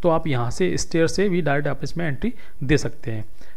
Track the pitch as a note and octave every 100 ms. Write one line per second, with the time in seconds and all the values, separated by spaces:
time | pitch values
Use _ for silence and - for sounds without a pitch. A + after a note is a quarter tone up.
0 | F3 D#3+ D#3 B2 A#2+ - F#3 - - E3
1 | D#3+ F3 G3+ F3 D3+ C#3+ D3 C3+ C#3+ E3
2 | E3+ C3+ A3+ - - - C3 D3 - -
3 | B2 A2 A2 - -